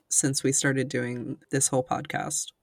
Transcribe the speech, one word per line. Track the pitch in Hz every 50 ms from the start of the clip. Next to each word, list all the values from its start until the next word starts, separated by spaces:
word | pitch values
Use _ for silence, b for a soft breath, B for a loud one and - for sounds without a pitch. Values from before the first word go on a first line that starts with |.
| - _
since | - - - 131 135 -
we | - 131
started | 139 - - 139 135 135 127 135
doing | - 123 123 120 123 123 117 135 - - _ _
this | 143 139 - -
whole | 139 127 127
podcast. | - 120 123 143 - - - - 151 - - - - - _